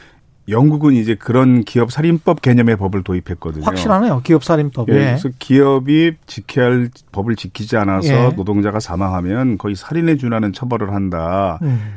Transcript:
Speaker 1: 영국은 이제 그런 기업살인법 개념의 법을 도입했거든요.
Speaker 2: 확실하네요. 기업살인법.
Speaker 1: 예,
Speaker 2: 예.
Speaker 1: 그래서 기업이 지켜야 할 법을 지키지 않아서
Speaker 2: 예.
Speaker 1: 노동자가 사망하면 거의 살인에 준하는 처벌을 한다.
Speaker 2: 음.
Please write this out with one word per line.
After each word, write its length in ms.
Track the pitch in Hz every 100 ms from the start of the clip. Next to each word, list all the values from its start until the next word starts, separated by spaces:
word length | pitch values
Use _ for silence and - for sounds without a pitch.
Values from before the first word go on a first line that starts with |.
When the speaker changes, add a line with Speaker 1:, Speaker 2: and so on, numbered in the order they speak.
| - _ _ _ -
Speaker 1:
영국은 440 | 110 151 151 147
이제 200 | 127 110 104
그런 480 | - 120 131 123
기업살인법 800 | 107 123 120 147 165 170 - 156
개념의 340 | 127 120 117 107
법을 280 | 95 98
도입했거든요. 600 | 92 90 - 85 82 78
Speaker 2:
확실하네요. 580 | 76 - 220 190 233 135
기업살인법. 640 | 127 160 - 160 147 131 113
Speaker 1:
예, 40 | 139
Speaker 2:
예. 40 | 135
Speaker 1:
그래서 240 | 123 131 127
기업이 760 | - 135 139 135 131 151 165 160 -
지켜야 400 | - - 135 123
할 240 | 123 120 - _
법을 220 | 101 110 113
지키지 400 | 92 - 107 117
않아서 340 | 98 95 160
Speaker 2:
예. 200 | 127 123 -
Speaker 1:
노동자가 440 | 92 101 104 107
사망하면 760 | - 87 98 92 90 110 131 101
거의 160 | 104 95
살인에 420 | - 165 165 147
준하는 340 | 123 113 107
처벌을 400 | 92 123 117 101
한다. 680 | 101 95 85 82 95 98 82
Speaker 2:
음. 320 | 160 120 107